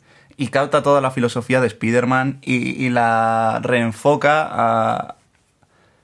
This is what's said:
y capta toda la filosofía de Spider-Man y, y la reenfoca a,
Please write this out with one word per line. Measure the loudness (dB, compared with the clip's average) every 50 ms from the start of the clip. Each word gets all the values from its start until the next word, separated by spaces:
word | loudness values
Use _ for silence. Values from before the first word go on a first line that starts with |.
| _ _ _ _ _ _ -8
y | -8 -8
capta | -2 -2 -2 0 2 0 0 2
toda | 2 2 2
la | 2 0
filosofía | -2 0 -2 -2 -2 -4 -4 0 0 2
de | 2
Spider-Man | 0 -2 -4 -2 0 0 2 2 2 0 0 0 -2 -4 -6
y, | -6 -4 -2 -2 -2 -4 -4 -4 -2
y | 0
la | 0 2 2 2 2 2 2 0 0 0 0 0 -2 -2
reenfoca | -2 0 0 0 0 -2 -4 0 0 0 2 2 2 2 2 2 0 -2
a, | -2 -2 0 2 2 2 0 0 -2 -2 -6 -10 -12 _ _ _ _ _ _ _ _ _ _ _ _ _ _ _ _ _